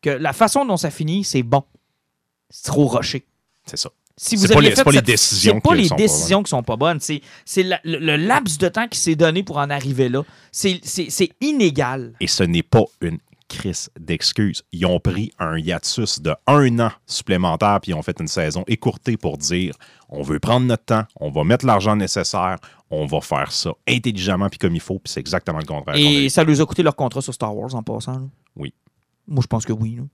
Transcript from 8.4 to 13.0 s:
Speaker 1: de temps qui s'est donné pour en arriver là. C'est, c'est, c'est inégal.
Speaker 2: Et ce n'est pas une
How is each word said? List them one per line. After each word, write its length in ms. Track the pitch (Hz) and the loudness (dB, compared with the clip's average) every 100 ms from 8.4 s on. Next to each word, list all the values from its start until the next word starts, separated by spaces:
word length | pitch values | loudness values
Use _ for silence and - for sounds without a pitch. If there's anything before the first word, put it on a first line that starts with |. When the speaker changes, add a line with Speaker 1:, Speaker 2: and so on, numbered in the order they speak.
| 226 151 | 0 -2
Speaker 1:
de 100 | - | -2
temps 200 | - 240 | 0 -4
qui 120 | - | -2
s'est 160 | 190 156 | 0 4
donné 260 | 165 165 | 2 2
pour 160 | 190 147 | -4 -4
en 120 | 143 | -2
arriver 400 | 143 135 127 127 | -4 -4 0 0
là. 140 | 127 151 _ _ | 0 -6 _ _
C'est, 300 | - 196 180 | -4 -2 -2
c'est, 240 | 135 - 160 | -6 -8 -6
c'est 200 | - 180 _ | 0 -2 _
inégal. 720 | 285 294 190 135 123 135 117 117 | -2 2 2 2 -4 -4 -10 -8
Speaker 2:
Et 80 | 90 | -4
ce 160 | - | 0
n'est 180 | 90 85 | 2 2
pas 220 | - 113 - | 4 4 4
une 200 | _ | _